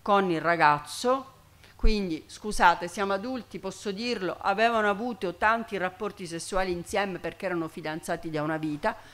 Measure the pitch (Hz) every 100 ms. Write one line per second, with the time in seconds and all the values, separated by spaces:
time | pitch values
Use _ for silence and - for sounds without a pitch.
0 | - 202 190 160 156 170 151 147 - -
1 | 247 269 262 - - - - - 214 214
2 | 190 156 - - 214 - 180 170 175 214
3 | 196 196 233 262 - 180 190 - 208 196
4 | 240 226 180 - - 196 233 233 208 202
5 | 247 240 180 170 214 233 220 196 185 -
6 | 208 - 175 165 - 190 190 175 170 202
7 | 202 175 165 - 190 175 160 180 156 160
8 | - 165 165 151 151 160 156 147 214 -
9 | -